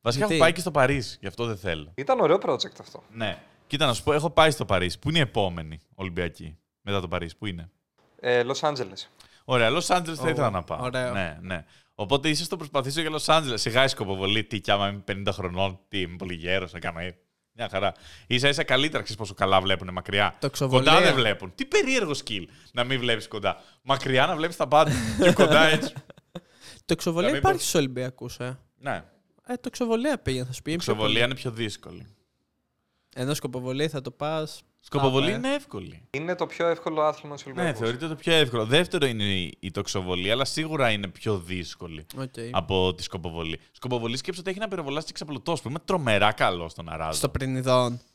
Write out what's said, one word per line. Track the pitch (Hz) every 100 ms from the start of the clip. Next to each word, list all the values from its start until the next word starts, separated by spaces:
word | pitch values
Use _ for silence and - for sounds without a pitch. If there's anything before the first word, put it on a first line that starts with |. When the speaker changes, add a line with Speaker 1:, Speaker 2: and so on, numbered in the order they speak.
Speaker 1:
Βασικά, | 113 123
έχω | 208
Speaker 2:
Γιατί; | 165 160
Speaker 1:
πάει |
και | 170
στο | 175
Παρίσι, | 151 131 143 110 -
γι' | 98
αυτό | - 117
δεν | 101
θέλω. | 92 78 73 -
Speaker 3:
Ήταν | 139 262
ωραίο | 190 - 190
project | 127 - -
αυτό. | - - _
Speaker 1:
Ναι. | 113 107 87 - _ _
Κοίτα, | 143 151
να |
σου | 113
πω, | -
έχω | 147 160
πάει | 165 160
στο | 135 92
Παρίσι. | 95 87 -
Πού | 143
είναι | 160
η |
επόμενη | 123 117 95 85 78 80 _ -
Ολυμπιακή | 95 87 87 - 80 78 _ _
μετά | 98 98
το | 87
Παρίσι, | 90 85 -
πού | 107
είναι; | 87 85 _ _ _ _ -
Speaker 3:
Ε, | 123 123
Λος | 120 135
Άντζελες. | 156 139 101 95 - _ - _ -
Speaker 1:
Ωραία, | 123 113
Λος | 156 170
Άντζελες | 180 160 160
θα | 131
Speaker 2:
Ω, |
Speaker 1:
ήθελα | 156 127
να | 95
πάω. | 85 82
Speaker 2:
ωραίο. | 123 127 127
Speaker 1:
Ναι, | 110 85 78
ναι. | 92 87 - _ _ -
Οπότε | 98 139 151
ίσως | 151 170
το | 180
προσπαθήσω | 151 143 131 147
για | 156
Λος | 156 -
Άντζελες. | 160 143 110
Σιγά | 117 117
η | 135
σκοποβολή, | - 101 95 98 110
τι | 104 107
κι | 101
άμα | 101 98
είμαι | 101
πενήντα | 95 98 101
χρονών, | 92 90 90 98 95 _
τι | 101
είμαι | 85 90
πολύ | 95
γέρος, | 87 87 95 92
να | 87
κάνω, | 87 82
ε, | 90 90 _ _ _
μια | 113 113
χαρά. | 95 98 - - - -
Ίσα | 120 139
ίσα | 143
καλύτερα, | 156 131 151 147
ξέρεις | 101 107
πόσο | 101
καλά | 98 98 95
βλέπουνε | 95 92 92
μακριά. | 90 - 98 101 -
Speaker 2:
Τοξοβολία. | 139 - 139 127 151
Speaker 1:
Κοντά | 170 175
δεν | 139
βλέπουν. | 113 92 95 -
Τι | 269
περίεργο | 415 269 262 175 139 -
skill | 101 82 - -
να | 123
μην | 123 131
βλέπεις | 123 113 -
κοντά. | 107 98 90 - _
Μακριά | 127 135 135 127 151
να | 165
βλέπεις | 165 170
τα | 143
πάντα. | 147 151 127 113 -
Και | 175
κοντά | - 170 151 160
έτσι. | 156 - - - - _ -
Speaker 2:
<laughs> | _ _ - - -
Τοξοβολία | 175 180 165 190
Speaker 1:
Να |
μην | 285
Speaker 2:
υπάρχει | 381 370
Speaker 1:
πας | -
Speaker 2:
στους | 170
Ολυμπιακούς, | 135 123 127 - 120 -
ε. | 123 131 _ _
Speaker 1:
Ναι. | 135 95 - _ _ _ -
Speaker 2:
Ε, | 247
τοξοβολία | 254 - 240 226 277 277
πήγαινε, | - 127 127
θα |
σου | 127
πει, | -
είναι | 170
πιο | 147
Speaker 1:
Τοξοβολία | 107 107 110
Speaker 2:
πολύ. | 123
Speaker 1:
είναι | 131
πιο | 127
δύσκολη. | 113 110 - - 90 - _ _ _ _ _ _ _ _ _ _ 127
Speaker 2:
Ενώ | 131
σκοποβολή | 147 131 127 127 131 156
θα | 151
το | 131
πας | - 147 160 156 - _ _
Speaker 1:
Σκοποβολή | - 147 135 131 151
Speaker 2:
άπα, |
ε. | 214
Speaker 1:
είναι | 262
εύκολη. | 285 - 101 92 82 _
Speaker 3:
Είναι | 135 165 180
το | 160
πιο | - 170
εύκολο | 165 175 156
άθλημα | 151 147 151 143
στους | 139
Speaker 1:
Ναι, | 135
Speaker 3:
Ολυμπιακούς. | 175 110 113
Speaker 1:
θεωρείται | 123 156
το | 156
πιο | -
εύκολο. | 165 135 120 110
Δεύτερο | 147 175 180 143
είναι | 113
η... | 101 95 85 -
η | 92
τοξοβολή, | 101 98 101 90 90 92
αλλά | 120 135
σίγουρα | 156 156 156 123
είναι | 104 95
πιο | - 110 101
δύσκολη | 82 92 82 - 87 78 78 131
Speaker 2:
Οκ. | 131 - 117
Speaker 1:
από | 95 82 95 92
τη | 87
σκοποβολή. | - 92 85 82 82 80 _
Σκοποβολή, | _ 127 123 113 127
σκέψου | 160 180
ότι | 170
έχει | 185
να | 220
πυροβολάς | 190 143 143 160
και |
ξαπλωτός, | - 156 135 - 160
που | -
είμαι | 151 -
τρομερά | 190 123 104 104
καλός | - 123 87 82
στον | - 82
αράζο. | 80 80 80
Speaker 2:
Στο | 131
πρινιδόν. | - 131 131 131 127 123 120 _